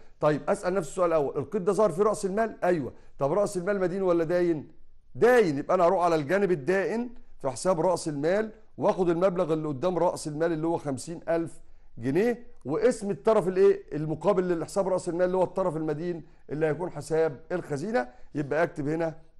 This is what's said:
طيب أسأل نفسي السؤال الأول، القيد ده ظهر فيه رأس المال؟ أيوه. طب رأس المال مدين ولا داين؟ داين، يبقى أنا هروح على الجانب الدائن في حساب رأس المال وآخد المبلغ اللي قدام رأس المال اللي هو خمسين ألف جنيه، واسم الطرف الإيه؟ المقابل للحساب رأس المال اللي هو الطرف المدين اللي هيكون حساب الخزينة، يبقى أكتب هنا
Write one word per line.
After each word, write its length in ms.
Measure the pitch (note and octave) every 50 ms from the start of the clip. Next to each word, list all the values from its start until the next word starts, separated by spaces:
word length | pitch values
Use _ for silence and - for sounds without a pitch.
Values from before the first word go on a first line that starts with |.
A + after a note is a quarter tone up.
| - - - -
طيب 300 | D#3 D3+ D3+ B2+ - -
أسأل 240 | G3 - - F3+ F#3
نفسي 160 | G3 E3 -
السؤال 180 | - F#3+ F3
الأول، 300 | E3+ E3 D#3 C#3 B2+ -
القيد 280 | C#3+ C3 - - G#3+ F3
ده 80 | G#3 F#3+
ظهر 180 | - G#3+ G3+
فيه 120 | D3 F3+ G#3
رأس 220 | A3 G3+ - G3+
المال؟ 380 | F#3+ F#3+ A3 A3+ A3 - - -
أيوه. 300 | F3+ F3+ D#3 B2 G#2+ - - - - - -
طب 140 | C#3 C#3 E3+
رأس 240 | G#3 G3+ G3+ -
المال 220 | F3+ E3+ G3+ G#3 G3
مدين 220 | F#3 F3 F3 G3
ولا 220 | F#3+ F3+ F3 E3+ E3
داين؟ 480 | D#3 F3+ F3+ F3 E3+ D#3+ C#3+ A#2+ - - - - - - - - - -
داين، 420 | B2 G#3+ A#3+ B3+ A#3+ G#3+ E3 C#3
يبقى 180 | C#3 C#3+ - F3+
أنا 80 | F#3 E3+
هروح 180 | E3+ F#3+ E3+ F3
على 120 | F3 E3
الجانب 360 | D#3 C#3+ C3+ F3+ G3+ G3+ F3
الدائن 580 | F3+ D3 B2+ E3+ F#3+ G3 F#3 D3+ G#3 A#3 A#3+ A#3+ - - - - - -
في 100 | - C3+
حساب 320 | A#2+ - - F3+ F#3+ D#3+
رأس 260 | E3 F#3 E3+ - -
المال 440 | D#3+ D3+ C#3 D3+ E3 F#3+ G#3+ A3 G#3+ - - - - -
وآخد 320 | - C#3+ G3+ G#3 G3+ F#3 F3
المبلغ 440 | E3+ E3 F#3 G3 F3 F3+ F3+ D3+ D#3+
اللي 140 | D#3 D#3
قدام 300 | D3+ C#3+ B2+ E3+ F#3 F#3
رأس 300 | D#3 E3+ - - - -
المال 240 | D#3+ D3 D3+ E3 E3+
اللي 160 | E3 D#3 D#3
هو 100 | E3 E3+
خمسين 440 | - - D3+ C3+ A#2 - D#3+ E3+ - - -
ألف 320 | E3+ E3 E3 D3+ - - - - - - - - -
جنيه، 500 | A2+ A2 C3+ C#3 F3+ A3 B3 A#3 A#3 - - - - -
واسم 460 | B2 D#3 - - B3+ B3 - G3 G3+
الطرف 360 | F#3+ G3+ - A3 A3 G#3+ -
الإيه؟ 480 | F#3+ F#3 F#3 G3 G3 G3 G3 - - -
المقابل 480 | D3 D#3 D#3 D3 D3+ D#3+ G3 G3+ F#3 F3+
للحساب 440 | F3+ F3 E3 D3 - - G3+ F#3
رأس 220 | F#3+ F#3 F3+ - F3+
المال 160 | E3 F3 F3+
اللي 120 | F3+ F3+
هو 60 | F#3 F3+
الطرف 340 | F3 - F#3+ F#3+ F3+ D3
المدين 480 | E3 D#3+ D#3 D3 D3 F3 F3 F3 D#3+ - - - - - -
اللي 160 | C#3+ D3+ D#3+
هيكون 240 | D#3 D3 D#3 F3+ E3+
حساب 500 | - D3+ C#3 - D#3+ D#3+ D#3+ D#3 C3+ - - -
الخزينة، 580 | F3+ F3 - - D3 C3+ E3 A3 A3+ B3 B3 - - - - - -
يبقى 280 | D3 C#3+ C3 D3 D#3+ E3+
أكتب 240 | D#3+ - D#3 C3+
هنا 300 | D3 D#3+ E3 E3 D#3+ D3+ - - - -